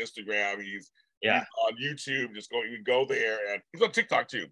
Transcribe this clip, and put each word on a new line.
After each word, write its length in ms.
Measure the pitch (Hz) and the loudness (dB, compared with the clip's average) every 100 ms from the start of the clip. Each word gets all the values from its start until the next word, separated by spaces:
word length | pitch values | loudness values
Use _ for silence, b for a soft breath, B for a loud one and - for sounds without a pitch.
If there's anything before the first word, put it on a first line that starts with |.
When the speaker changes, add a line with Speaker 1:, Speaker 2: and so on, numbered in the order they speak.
Speaker 1:
Instagram. 640 | 113 110 101 104 101 101 | -8 -8 -2 0 0 -2
He's, 280 | 98 101 - _ _ - | -8 -10 -14 _ _ -2
Speaker 2:
Yeah. 180 | 110 90 | 2 2
Speaker 1:
he's 60 | - - 113 | 2 0 0
on 100 | 117 | 0
YouTube. 560 | 139 147 - 135 120 | -6 -6 -4 -4 -4
Just 160 | 104 - | -8 -6
go, 120 | 120 | -4
you 200 | 113 117 | -4 -4
go 220 | 104 127 131 | 2 4 4
there, 460 | 123 113 110 101 | 2 2 0 -2
and 100 | 101 _ | -4 _
he's 100 | 170 | 0
on 100 | 214 | 2
TikTok 360 | - 220 131 120 | 2 2 2 0
too. 180 | 120 82 | -4 -8